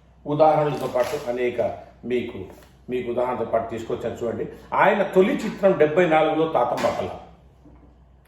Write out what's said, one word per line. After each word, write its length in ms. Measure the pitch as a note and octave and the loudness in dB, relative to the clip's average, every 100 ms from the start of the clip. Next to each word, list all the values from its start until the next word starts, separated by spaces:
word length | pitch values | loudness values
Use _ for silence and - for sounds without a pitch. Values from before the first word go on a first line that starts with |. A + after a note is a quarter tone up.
| _ _ C#3+ | _ _ -6
ఉదాహరణలతో 600 | D3 D#3 D3 D3 B2+ B2+ | 4 4 4 2 -2 -4
పాటు 420 | B2 A#2+ D3 A#2+ | -2 -2 -2 -6
అనేక 320 | B2 B2 A#2 G2+ - - - A#2+ | -2 -2 -2 -4 -4 -14 -16 -4
మీకు, 340 | B2 - G2 F2+ - - _ - | -4 -4 -10 -14 -16 -20 _ -8
మీకు 220 | B2+ A#2 | -6 -4
ఉదాహరణతో 340 | A#2+ B2 A#2 A2+ | -2 -2 -2 -2
పాటు 240 | A2+ - | -2 -2
తీసుకొచ్చాను 460 | A2+ - A#2+ A#2 G2 | -8 -6 -6 -6 -6
చూడండి. 320 | A#2 G2+ - - - | -6 -6 -8 -12 -6
ఆయన 300 | B2+ E3+ G#3 | 2 4 4
తొలి 300 | F#3+ F#3 G3 | 2 4 4
చిత్రం 440 | - A3 - G3 E3 | 2 -4 0 2 4
డెబ్బై 320 | D3+ F3+ F3 | 4 4 4
నాలుగులో 380 | D#3 D#3 D#3 D#3+ | 4 4 2 0
తాతమ్మ 400 | B2+ A#2+ - A2+ | 0 0 0 -2
కళ, 220 | - F#2 - - - - _ - - - _ _ _ | -2 -6 -8 -16 -20 -20 _ -20 -20 -20 _ _ _